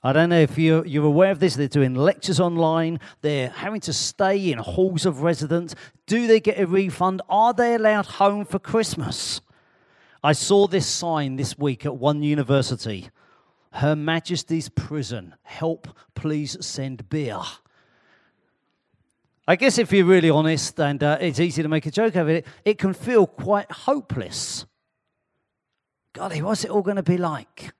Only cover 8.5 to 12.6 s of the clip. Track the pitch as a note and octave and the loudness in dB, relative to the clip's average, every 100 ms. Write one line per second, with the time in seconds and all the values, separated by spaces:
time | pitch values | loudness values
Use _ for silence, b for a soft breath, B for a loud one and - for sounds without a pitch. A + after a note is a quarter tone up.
8.5 | G3 - A3+ A3 - B2+ - - - _ | -8 -2 -2 -2 -4 -6 -6 -8 -10 _
9.5 | b b b b b b b D3 D3+ - | b b b b b b b 0 0 2
10.5 | G3+ G3+ F#3+ - - E3+ D#3+ C#3 C3 C#3 | 4 4 0 -2 -4 -4 -4 -4 -4 -6
11.5 | - C#3+ B2+ D3 B2 C3+ D3 D3 D3 B2 | -4 -4 -4 -8 -2 0 0 0 0 2
12.5 | C#3 | 2